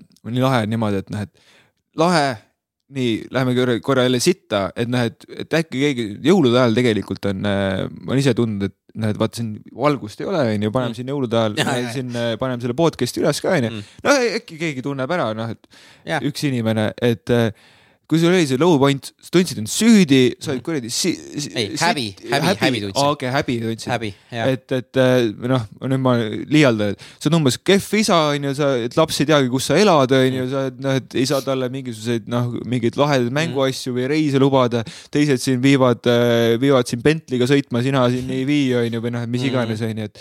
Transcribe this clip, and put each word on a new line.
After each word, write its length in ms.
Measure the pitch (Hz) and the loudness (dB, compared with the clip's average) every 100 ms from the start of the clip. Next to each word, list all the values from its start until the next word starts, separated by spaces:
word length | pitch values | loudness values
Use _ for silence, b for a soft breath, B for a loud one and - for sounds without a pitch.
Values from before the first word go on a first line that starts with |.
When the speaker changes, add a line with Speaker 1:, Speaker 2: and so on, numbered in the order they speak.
| - _ 110 | -10 _ -8
Speaker 1:
oli 160 | 123 | -2
lahe 220 | 131 127 104 | 0 0 0
niimoodi, 340 | 113 107 98 | -2 -2 -2
et 60 | 95 | -6
noh, 120 | 104 | -8
et 80 | 101 _ b b b b _ - | -10 _ b b b b _ -2
lahe, 300 | 165 170 139 120 _ _ _ _ _ | 2 2 0 -2 _ _ _ _ _
nii, 200 | 139 127 107 - | -4 -2 -2 -4
lähme 220 | 127 127 123 | -2 0 0
korra, 220 | 127 113 | 0 0
korra 200 | - 131 127 | 0 2 2
jälle 120 | 123 | 2
sitta, 460 | 175 - - 104 92 - | 0 0 -2 -4 -2 -4
et 140 | 120 | -4
noh, 140 | 123 117 | -2 -2
et, 160 | - - - | -6 -14 -14
et 120 | - 156 | -4 -4
äkki 200 | 165 127 | -2 -2
keegi, 240 | 143 123 107 104 | 0 0 -6 -2
jõulude 360 | 120 196 131 120 | 2 4 6 4
ajal 160 | 123 107 | 4 4
tegelikult 520 | 123 104 - 95 101 | 2 2 -2 -4 -4
on, 180 | 98 101 | -2 -2
äh, 380 | 98 98 95 92 | 0 -2 -2 -6
ma 240 | - - | -8 -4
olen 100 | 131 | 0
ise 100 | 135 117 | 2 2
tundnud, 320 | 117 101 98 | 0 -2 -6
et 40 | - _ - | -8 _ -6
noh, 160 | 110 | -4
et 80 | 101 | -2
vaata, 200 | 110 - | -4 -4
siin 140 | 117 107 - - | -8 -10 -14 -4
valgust 480 | 143 135 104 - | -2 -2 -6 -10
ei 40 | 151 | -4
ole, 160 | 185 120 104 | -2 0 0
on 120 | 107 | 0
ju, 40 | |
paneme 200 | 120 123 | -2 -4
Speaker 2:
Mm. 80 | 113 | -6
Speaker 1:
siin 140 | 127 | -8
jõulude 260 | 143 123 117 | -4 -2 0
ajal, 180 | 110 104 | 0 0
Speaker 2:
Ja, 60 | 151 | -2
ja, 120 | 131 | -2
Speaker 1:
äh, 40 | |
Speaker 2:
ja. 100 | 123 123 | -4 -6
Speaker 1:
siin, 160 | 127 120 | -6 -4
äh, 200 | 117 110 | -4 -2
paneme 240 | 131 123 | -4 -4
selle 120 | 120 123 | -4 0
podcast'i 480 | 165 - 123 - | 0 0 -4 -2
üles 180 | 165 143 | -2 -2
ka, 140 | - 185 | 0 0
on 80 | |
ju. 80 | 113 | -2
Speaker 2:
Mm. 240 | 110 101 - | -6 -12 -6
Speaker 1:
No 140 | 220 285 240 196 | 0 2 0 -4
äkki 200 | - 160 | -8 -8
keegi 240 | 165 131 | -6 -6
tunneb 280 | 147 139 131 | -6 -6 -4
ära, 220 | 175 120 107 | -2 -2 -4
noh, 140 | 113 | -8
et 180 | 113 _ b b b b | -10 _ b b b b
Speaker 2:
Ja. 140 | 160 | -4
Speaker 1:
üks 240 | 139 - | -4 -4
inimene, 480 | 147 127 113 110 107 - | -2 0 0 0 0 0
et, 280 | 120 113 - | 0 0 0
äh, 220 | 120 113 - b b b b - | 2 2 -2 b b b b -4
kui 100 | 160 | 0
sul 100 | 165 | 2
oli 140 | 185 151 | 2 2
see 80 | 127 | 2
low 220 | 170 156 | 4 4
point, 240 | 139 135 - - | 4 2 -4 -18
sa 100 | - | -2
tundsid 240 | 170 185 - | 0 2 -2
end 100 | 107 | -6
süüdi, 640 | - 220 220 156 135 127 - | 2 6 6 8 6 4 0
sa 120 | - | -6
olid 80 | 131 | -8
Speaker 2:
Mhm. 20 | |
Speaker 1:
kuradi 240 | 165 156 117 | -6 -6 -6
si-, 220 | - 185 78 69 95 | -4 -4 -4 -8 -10
si-, 100 | 143 | -6
Speaker 2:
Ei, 220 | - 104 143 | -4 -4 0
Speaker 1:
si-, 80 | |
Speaker 2:
häbi, 220 | 165 160 110 95 107 | 0 0 -4 -8 -4
häbi, 220 | 135 160 - | -2 0 0
häbi 240 | 131 120 | 0 -2
tundsin. 240 | 101 98 | -4 -2
Speaker 1:
Aa, 60 | 143 | 0
okei, 160 | 131 127 | 0 -2
häbi 260 | 139 143 117 | -2 -2 -4
tundsid. 320 | 113 113 - | -4 -6 -4
Speaker 2:
Häbi, 220 | 120 110 - _ | -4 -4 -10 _
jah. 160 | 120 117 | -4 -2
Speaker 1:
Et, 240 | 131 - | -2 -4
et, 240 | 131 - 135 | -6 -2 2
äh, 320 | 127 127 117 92 | 4 4 0 -2
noh, 300 | 117 131 107 - | -2 -2 -4 -8
nüüd 180 | 127 135 | -4 0
ma 140 | 131 120 110 107 85 | 2 2 0 -6 0
liialdan, 440 | 151 139 113 104 95 | 4 4 4 0 -4
et 40 | B B | B B
sa 80 | - | 0
oled 80 | 165 | 2
umbes 160 | 139 - | 2 0
kehv 400 | - 196 - 208 | 2 0 2 -2
isa, 160 | 214 170 151 | 2 2 2
on 120 | 143 143 | -2 -4
ju, 60 | 135 | -2
sa, 140 | 143 127 | 0 0
et 180 | 120 160 | -2 0
laps 240 | 160 - | 0 0
ei 60 | 147 | 2
teagi, 240 | 151 131 | 4 2
kus 140 | 127 - | 0 0
sa 100 | 147 | 2
elad, 340 | 208 160 127 | 4 4 4
on 240 | 135 131 | 4 4
ju, 120 | 131 127 | 0 -4
Speaker 2:
Mhm. 40 | |
Speaker 1:
sa, 160 | 135 135 | -4 -6
et 120 | 123 | -6
noh, 160 | 135 135 | -2 -2
et 200 | - - | -2 -2
ei 100 | 131 | 0
saa 160 | 143 | 0
talle 260 | 127 131 127 | -2 -2 -4
mingisuguseid, 600 | 135 127 110 113 117 101 | -6 -10 -8 -4 -4 -2
noh, 180 | 120 120 113 | -2 -2 -4
mingeid 320 | 107 123 117 117 | -4 -2 0 0
lahedaid 320 | 147 139 120 | 2 2 0
Speaker 2:
Mhm. 80 | 139 | -2
Speaker 1:
mänguasju 560 | 160 127 135 127 131 | -2 -2 -2 -4 -6
või 140 | 123 127 | -4 -2
reise 320 | 156 151 135 | 0 0 2
lubada. 460 | 135 135 123 120 110 B B | 4 4 2 0 -6 B B
Teised 280 | 147 147 131 | 0 2 2
siin 160 | - 127 | 0 2
viivad, 380 | 135 139 127 117 123 | 4 4 4 2 2
äh, 480 | 120 120 117 117 117 | 2 2 2 2 2
viivad 300 | 139 131 123 | 4 2 2
siin 140 | 120 | 0
Bentley'ga 400 | 147 160 - 127 123 | 0 0 -2 -2 2
sõitma, 380 | 143 - 117 | 2 0 -2
sina 240 | 127 135 123 | 0 2 2
siin 200 | 123 127 | 0 -4
ei 140 | 131 131 | -4 -2
vii, 280 | 147 131 | 0 2
on 160 | 123 117 | 0 0
ju, 80 | 117 | -4
või 100 | 117 | -6
noh, 120 | 120 | -6
et 40 | 117 | -4
mis 120 | 120 | -2
Speaker 2:
Mhm. 80 | 135 | -2
Speaker 1:
iganes, 300 | 127 113 110 | -2 -2 -2
on 160 | 113 110 | -4 -6
ju, 60 | 107 | -8
et 120 | - | -12